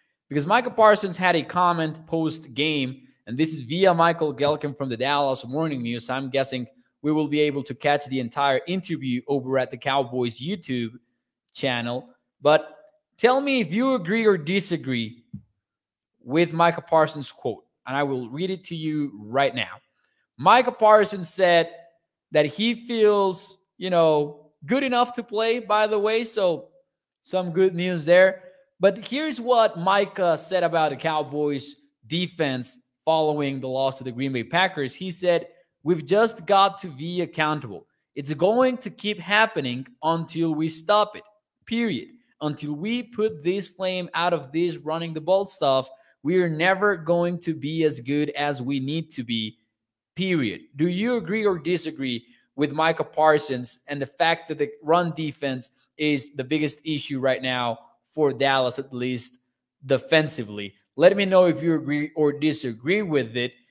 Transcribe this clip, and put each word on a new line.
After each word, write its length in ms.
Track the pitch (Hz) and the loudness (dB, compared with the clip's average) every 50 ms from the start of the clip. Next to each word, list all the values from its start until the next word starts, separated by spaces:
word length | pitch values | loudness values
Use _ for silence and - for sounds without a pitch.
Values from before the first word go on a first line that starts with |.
| _ _ _ _ _ | _ _ _ _ _
because 200 | - 139 147 143 | -4 -2 -2 0
Micah 240 | 170 214 247 240 247 | 2 2 2 2 0
Parsons 440 | - - 214 214 208 202 202 190 165 | 2 6 6 6 6 6 2 -4 -4
had 180 | 170 185 180 170 | 0 0 2 2
a 80 | 160 156 | 2 0
comment 640 | - - 180 180 175 170 165 160 156 151 - - | -2 0 2 2 2 2 2 -2 -4 -4 -8 -8
post-game, 960 | - 170 165 160 156 160 - - 139 117 135 147 156 151 143 131 127 131 - - _ _ _ - | -4 -2 -2 -2 -2 -4 -6 -12 -10 -4 -2 -2 0 0 -2 -4 -4 -6 -10 -18 _ _ _ -14
and 100 | 107 120 | -8 -2
this 160 | 135 160 156 160 | -2 -2 -2 -2
is 60 | 139 | -6
via 340 | 123 113 165 180 190 185 170 | -8 -4 -2 2 4 4 4
Michael 400 | 165 165 170 165 165 160 147 135 | 4 4 2 2 0 -2 -4 -2
Gehlken 420 | 123 143 147 151 147 - 143 139 | 0 0 0 0 -2 -4 -8 -6
from 140 | - 139 131 | -6 -6 -6
the 80 | 117 | -4
Dallas 480 | 107 127 139 147 143 143 135 127 123 - | -2 -2 0 0 2 2 0 -2 -4 -6
Morning 380 | 120 131 151 160 160 143 127 117 | -6 -4 -4 -2 -2 -4 -4 -6
News. 260 | 117 120 117 - - | -6 -6 -6 -6 -6
I'm 220 | 127 135 139 131 | -6 -6 -6 -2
guessing 340 | 127 135 135 135 131 127 120 - _ _ _ _ _ _ - | -2 -2 -2 -2 -4 -8 -8 -8 _ _ _ _ _ _ -2
we 80 | 151 | -2
will 160 | 156 156 151 | 0 0 0
be 140 | 143 147 151 | 0 0 0
able 200 | 151 147 135 139 | 0 0 0 -4
to 140 | 131 - 127 | -6 -8 -8
catch 320 | - - 143 147 143 143 | -4 0 0 0 0 0
the 120 | 131 135 131 | -4 -4 -4
entire 420 | 123 113 - 147 139 139 131 127 - | -4 -4 -2 0 0 2 2 0 -2
interview 540 | 170 180 190 175 - 165 135 135 131 120 123 - | -4 -6 -6 -6 -6 -8 -6 -4 -2 -4 -2 -2
over 320 | - 143 139 123 131 135 131 | -2 -2 -2 -2 0 0 0
at 100 | 127 127 | 0 -2
the 80 | 139 | -6
Cowboys 600 | 120 - 139 135 139 131 120 127 127 123 120 113 - | -8 -4 -2 0 0 -2 -2 -2 -4 -4 -4 -4 -6
YouTube 540 | 127 170 208 170 - - 127 123 117 113 120 - _ _ _ _ _ _ _ _ _ _ - | -8 -8 -8 -8 -6 -6 -4 -4 -4 -6 -10 -14 _ _ _ _ _ _ _ _ _ _ -12
channel. 560 | - 143 131 123 120 117 120 120 127 - - _ _ _ _ _ _ | -6 -4 -4 -4 -4 -4 -6 -8 -8 -10 -14 _ _ _ _ _ _
But 340 | - 147 - - - - - - - _ _ _ _ _ _ | 2 4 4 4 2 -2 -16 -20 -20 _ _ _ _ _ _
tell 220 | - - 247 262 277 | 2 4 4 4 4
me 200 | 285 277 269 247 | 2 0 0 0
if 120 | 202 143 | 0 0
you 220 | 175 226 262 269 262 | 0 0 2 2 0
agree 320 | 233 165 165 214 226 226 | 0 -2 -2 0 2 4
or 100 | 214 196 | 2 2
disagree 880 | 170 143 160 190 202 190 - 175 147 127 135 127 117 113 110 120 - _ _ - - - _ _ _ _ _ _ _ _ _ _ _ _ _ _ _ - | 2 0 -2 -2 -2 0 -2 -4 -4 -4 -2 -2 -2 -2 -4 -8 -14 _ _ -18 -18 -18 _ _ _ _ _ _ _ _ _ _ _ _ _ _ _ -10
with 300 | 120 139 165 175 165 160 | -2 0 0 0 2 2
Micah 280 | 165 170 170 165 165 | 2 2 2 2 0
Parsons' 500 | - - 165 160 156 151 - 151 135 - | -2 2 2 4 4 2 0 -8 -12 -12
quote, 340 | - - - 127 101 - _ _ _ _ - | -12 -8 -6 -6 -6 -6 _ _ _ _ -10
and 100 | 123 131 | -6 -2
I 60 | 143 | -2
will 300 | 147 139 135 127 123 110 | -2 -2 -2 -4 -6 -8
read 180 | 131 151 185 190 | -8 -6 -6 -6
it 140 | 190 180 190 | -6 -8 -10
to 120 | - 170 | -12 -10
you 360 | 160 156 156 151 151 143 139 - 104 | -6 -6 -4 -2 -2 -4 -4 -6 -12
right 320 | 107 104 120 135 139 131 117 | -10 -2 0 2 2 2 0
now. 220 | 123 101 - - - _ _ _ _ _ _ _ _ _ _ _ - | -2 -6 -6 -8 -18 _ _ _ _ _ _ _ _ _ _ _ 0
Micah 320 | 135 190 220 254 247 254 | 4 6 6 6 6 2
Parsons 600 | 254 - 220 214 214 214 202 - 202 190 175 - | 0 4 6 8 8 8 6 4 0 -4 -6 -4
said 380 | - - 185 175 170 170 165 165 - - - - _ _ _ _ _ _ _ - | 0 2 4 6 6 6 4 2 -4 -18 -20 -20 _ _ _ _ _ _ _ 0
that 160 | 156 151 151 | 2 2 2
he 260 | 143 - 190 220 240 233 | 2 2 0 0 0 0
feels, 880 | 233 233 240 240 226 214 208 208 202 196 190 185 - - - - _ _ _ _ | -2 -4 -4 2 4 6 6 6 4 2 2 0 -4 -8 -14 -18 _ _ _ _
you 140 | - 180 185 | -8 -4 0
know, 480 | 180 170 165 160 151 147 147 151 - - - _ _ _ 147 | 2 4 6 6 4 4 2 -2 -6 -14 -20 _ _ _ -4
good 180 | 139 247 277 277 | -2 0 0 0
enough 280 | 262 247 240 247 240 | 2 2 2 2 0
to 100 | 240 240 | -2 -10
play, 380 | - - 208 214 220 226 233 247 | -10 -6 -2 -2 0 0 0 -2
by 260 | 220 190 208 214 214 | 0 0 2 2 2
the 140 | 208 214 208 | 2 2 0
way, 240 | 202 220 220 226 240 | 0 0 0 0 -2
so 460 | 226 - 208 190 180 160 139 - - _ _ _ _ _ _ _ _ _ _ | -2 -2 0 0 0 0 -2 -6 -14 _ _ _ _ _ _ _ _ _ _
some 300 | - - - 185 180 175 | -12 -6 -4 -4 -4 -2
good 240 | 160 185 190 185 170 | 0 2 2 2 2
news 300 | 170 180 185 180 165 143 | 0 -2 -2 -2 0 4
there. 380 | 160 175 185 190 190 190 - - - - _ _ _ _ - | 6 8 8 8 6 4 0 -10 -20 -20 _ _ _ _ 2
But 260 | 180 202 185 226 - | 2 2 2 2 -6
here's 360 | - 233 285 311 311 254 240 | -6 -4 -4 -4 -4 -4 -4
what 360 | 226 247 247 233 220 - - | 0 2 4 4 4 4 2
Micah 600 | 175 175 190 196 202 202 196 - 202 185 170 160 | 0 0 2 2 2 2 0 -2 0 2 2 2
said 260 | 151 156 - 185 180 175 | 0 -2 -2 -2 0 0
about 280 | 165 170 160 156 147 | 2 2 2 2 0
the 40 | 139 | 0
Cowboys' 800 | 123 - 160 156 156 147 131 147 151 151 147 143 131 - - - _ _ _ _ _ _ | -2 -2 -2 -2 -2 -4 -4 -4 -2 -2 -2 -2 -4 -6 -10 -16 _ _ _ _ _ _
defense 720 | 110 160 175 180 170 - - 156 139 131 127 120 - - - _ _ _ _ - | -6 -4 -4 -4 -4 -2 -2 -2 -2 -2 -4 -6 -10 -12 -16 _ _ _ _ 0
following 560 | 160 160 160 156 151 147 147 143 139 139 131 | 0 2 2 2 2 0 0 -2 -2 -4 -4
the 80 | 127 | -6
loss 300 | 131 127 131 135 135 131 | -4 -2 0 0 -2 -2
to 80 | - 127 | -4 -10
the 60 | 127 | -10
Green 200 | 117 123 135 135 | -6 -4 -4 -2
Bay 140 | 131 120 110 | -2 -4 -4
Packers. 500 | 131 160 175 190 185 185 156 135 127 - | 0 0 2 2 0 0 -4 -6 -6 -6
He 160 | - 185 185 | -8 -8 -8
said, 380 | 165 - 185 175 170 165 175 - - _ _ _ _ _ - | -6 -2 0 2 2 2 0 -6 -18 _ _ _ _ _ -2
"We've 220 | 156 180 156 139 | -2 -2 0 0
just 400 | 135 190 208 226 220 226 - 160 | 0 2 2 2 2 0 -4 -2
got 320 | - 202 196 196 196 190 - | 2 4 4 4 4 2 -4
to 80 | - | -14
be 340 | 175 135 127 151 170 175 175 | -14 -12 -10 -8 -6 -4 -4
accountable. 640 | 170 165 - 165 156 151 151 151 131 110 95 - - _ _ _ _ _ - | -6 -4 -2 -2 0 0 -2 -4 -6 -10 -14 -14 -16 _ _ _ _ _ -12
It's 180 | 143 139 143 151 | -10 -6 -6 -2
going 440 | 131 170 202 226 247 262 254 247 | 0 2 2 4 4 2 2 0
to 120 | 254 - 202 | -2 -8 -12
keep 300 | - - - 208 208 180 | -12 -8 -6 -6 -6 -6
happening 680 | 165 175 208 214 220 220 - 156 135 123 123 127 131 - - - | -4 0 2 2 2 2 0 -4 -4 -4 -4 -6 -10 -12 -10 -4
until 540 | - 160 165 165 160 160 - 160 165 160 151 | -2 -2 0 -2 -2 -6 -4 -2 -2 0 0
we 140 | 151 160 160 | 0 -2 -2
stop 480 | 160 - - - 208 214 208 208 - | -4 -4 0 2 4 4 4 2 -2
it, 60 | - - _ _ _ _ _ _ _ _ | -18 -20 _ _ _ _ _ _ _ _
period. 440 | - 226 233 233 220 151 113 - - - _ _ _ _ - | -4 -2 -2 0 -2 -2 -4 -8 -10 -18 _ _ _ _ -6
Until 340 | 151 151 143 - 147 147 151 | -6 -6 -6 -6 -6 -8 -8
we 300 | 147 180 220 240 247 240 | -6 -4 -4 -4 -4 -6
put 400 | 240 - 208 214 220 175 147 143 | -8 -6 -2 -2 -2 -2 -4 -4
this 240 | 180 190 202 - | -2 -2 -2 -4
flame 420 | - - - 185 185 185 185 175 175 - | -8 -8 -6 -4 -4 -4 -4 -6 -6 -4
out 180 | 160 175 180 | -2 0 0
of 220 | 170 151 135 131 143 | 0 -2 -4 -4 -2
this 240 | 165 175 175 160 | -2 -2 -2 -2
running 360 | 139 143 151 160 165 170 165 156 | -6 -6 -6 -6 -4 -4 -6 -8
the 80 | 156 | -6
ball 240 | 156 170 190 196 202 | -2 0 0 0 0
stuff, 440 | 196 - - 151 135 131 135 131 - - - _ _ _ _ - | -2 -4 -2 0 2 2 2 0 -4 -10 -20 _ _ _ _ -2
we 180 | 147 180 185 | 0 2 2
are 80 | 180 165 | 2 2
never 460 | 156 156 170 185 190 185 208 208 196 | 0 2 2 2 2 4 2 0 0
going 420 | 165 156 165 175 170 175 175 180 165 | 0 0 0 2 2 2 0 -2 -4
to 120 | - 170 156 | -4 -6 -6
be 300 | 123 127 151 160 160 160 | -6 -4 -4 -2 2 2
as 160 | 151 131 123 | 2 0 -2
good 300 | 117 131 143 147 151 147 | -6 -2 0 0 0 -2
as 320 | - 143 147 147 143 127 | -2 -2 -2 -2 -2 -4
we 180 | 123 131 143 135 | -4 -4 -4 -4
need 320 | 131 139 156 165 160 160 | -4 -4 -4 -6 -6 -8
to 120 | - 135 113 | -8 -10 -6
be, 340 | 117 117 113 110 107 - _ _ _ _ _ _ _ _ _ _ _ - | -4 -4 -4 -4 -6 -8 _ _ _ _ _ _ _ _ _ _ _ -8
period." 460 | 165 190 190 180 156 127 104 85 - - _ - | -4 -2 0 0 0 0 -2 -4 -6 -14 _ -4
Do 100 | 135 156 | -2 0
you 300 | 180 175 185 214 247 247 | 0 0 0 -2 -2 -2
agree 280 | 233 170 160 208 220 208 | -2 -4 -4 -4 0 0
or 140 | 202 185 165 | 0 0 0
disagree 680 | 139 165 180 165 - 160 156 135 135 127 120 113 - _ _ _ _ _ - | -2 -2 -2 -2 -2 -6 -8 -6 -4 -4 -4 -6 -8 _ _ _ _ _ -4
with 160 | 139 151 135 | -2 -2 -2
Micah 320 | 139 156 160 165 160 160 151 | 0 0 0 0 0 0 -4
Parsons 760 | - - 151 156 156 151 151 - - 131 123 123 - - - _ | -4 0 4 6 6 6 4 2 -2 -6 -6 -6 -8 -10 -10 _
and 120 | - 143 143 | -8 -6 -6
the 60 | 135 | -6
fact 420 | - _ - 160 165 165 165 - | -6 _ 0 2 2 2 0 -4
that 120 | - 151 131 | -8 -4 -4
the 100 | 147 143 - - - | -4 -4 -6 -6 0
run 280 | 147 165 175 175 170 151 | 2 2 2 2 0 -2
defense 560 | 165 160 147 - - 143 135 131 127 123 - _ _ _ _ _ | -4 -6 -6 -6 -6 -6 -6 -6 -6 -10 -14 _ _ _ _ _
is 380 | - 156 151 147 135 131 - - | -2 0 2 0 0 -2 -6 -8
the 80 | 139 127 | -8 -4
biggest 360 | 123 156 151 156 143 - - - | -2 -2 0 0 -2 -4 -4 -6
issue 340 | 160 151 139 - - 143 131 | -6 -4 -4 -4 -6 -6 -2
right 220 | 131 131 127 - | 0 0 0 0
now 380 | 131 131 127 123 123 120 113 - - _ _ _ _ | -2 -4 -2 -2 -2 -4 -4 -6 -10 _ _ _ _
for 280 | - - 151 151 139 | -10 -2 0 0 0
Dallas, 460 | 127 120 135 135 135 135 127 123 - | 2 2 2 2 4 2 2 0 -2
at 160 | - 135 - 127 | -6 -8 -8 -8
least 460 | 120 123 127 127 120 - - - - _ _ _ _ _ _ _ _ 139 | -6 -4 -4 -4 -4 -6 -8 -12 -16 _ _ _ _ _ _ _ _ -2
defensively? 920 | 131 135 123 - - 160 156 156 143 - - 113 104 104 104 101 95 - _ _ _ - | 0 0 0 0 2 2 2 2 2 -2 -6 -8 -8 -8 -10 -10 -12 -14 _ _ _ 2
Let 220 | 131 160 185 196 | 6 6 6 6
me 80 | 202 196 | 6 0
know 200 | 185 190 185 185 | 4 6 6 6
if 180 | 175 156 - 160 | 6 4 0 0
you 100 | 170 160 | 0 0
agree 380 | 156 156 139 147 147 151 151 - | 0 0 -2 -2 -2 -4 -4 -2
or 160 | 160 151 147 | 0 0 0
disagree 720 | 143 139 151 156 139 - - 123 110 113 120 151 196 214 | 0 0 -2 -2 -2 -2 -4 -8 -8 -6 -4 -2 -2 -2
with 340 | 208 170 151 139 120 113 113 | 0 0 0 -2 -2 -2 -4
it, 180 | 123 123 123 - _ _ _ | -6 -6 -6 -8 _ _ _